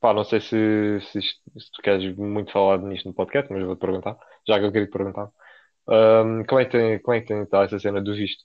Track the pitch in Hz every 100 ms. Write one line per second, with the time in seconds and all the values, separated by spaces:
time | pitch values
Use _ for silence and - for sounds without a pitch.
0 | 117 107 104 110 - 110 107 107 104 104
1 | - 104 - - - - - - - 98
2 | 95 92 101 104 101 101 98 95 98 92
3 | 92 90 92 - - 98 92 90 92 92
4 | 101 113 - _ - 104 104 107 101 95
5 | 98 95 104 _ - - _ _ - 113
6 | 110 113 110 113 110 135 127 120 113 107
7 | - 117 110 104 101 98 98 101 101 101
8 | 98 104 98 -